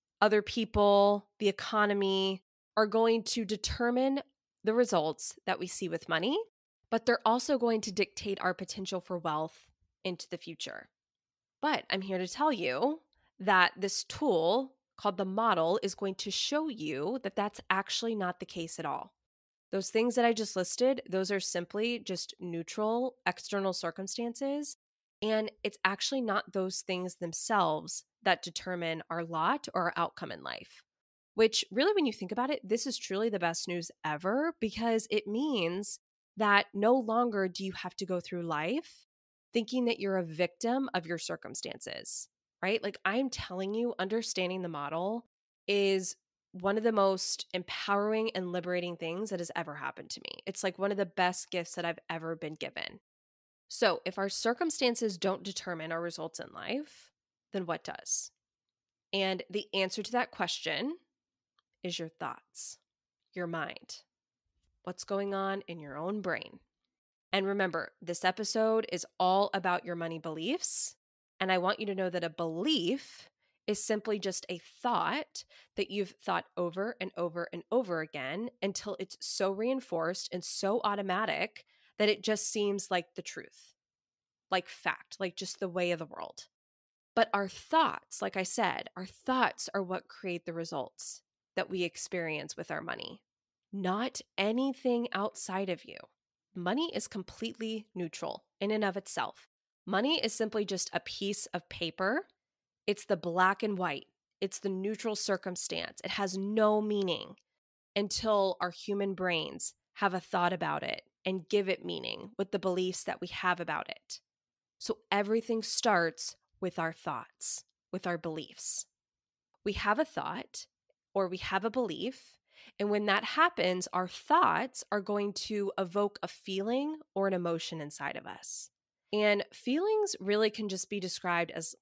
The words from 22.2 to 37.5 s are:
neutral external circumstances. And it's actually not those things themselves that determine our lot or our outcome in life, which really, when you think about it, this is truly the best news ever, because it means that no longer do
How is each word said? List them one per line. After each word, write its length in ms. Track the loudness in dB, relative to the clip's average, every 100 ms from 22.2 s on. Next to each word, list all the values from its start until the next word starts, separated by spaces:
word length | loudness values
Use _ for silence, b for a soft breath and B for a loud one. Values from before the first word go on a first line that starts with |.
| -4 -6
neutral 800 | -6 -6 -6 -2 0 2 0 -2 -2
external 460 | -2 -2 0 0
circumstances. 1040 | 0 -2 -4 -8 -4 -4 -4 -4 -2 -4 -8 _ _ _ -4
And 280 | 0 0 0 -4
it's 160 | -6 0
actually 360 | 0 0 -2 0
not 320 | 0 0 -2
those 280 | -4 -2 -2
things 340 | -4 -4 -4
themselves 920 | -4 -6 -4 0 4 4 2 -4 -8 -10 _
that 200 | 0 0
determine 600 | 0 -10 -6 -4 -4 -4 -6
our 160 | -6
lot 440 | -4 0 2 0 -2
or 120 | -2
our 80 | 0 0
outcome 360 | -2 -4 -10
in 100 | -8
life, 400 | -8 -10 -12 -20 _ _ _ _ _ 4
which 280 | 4 4 -2
really, 240 | 2 4
when 120 | 6 2
you 60 |
think 200 | 0 -4
about 180 | -2 0
it, 100 | -2 0
this 180 | -2 0
is 100 | -4
truly 300 | -2 0 0
the 100 | 2
best 300 | 0 0 -2
news 220 | -2 -4 -6
ever, 500 | -4 -2 0 2 0 0
because 460 | -4 0 2 2 2
it 160 | 0 0
means 720 | -2 0 2 0 0 -2 -4 _ _ _ 0
that 300 | 4 6 4
no 200 | 2 6
longer 520 | 6 4 2 2 2
do 160 | 0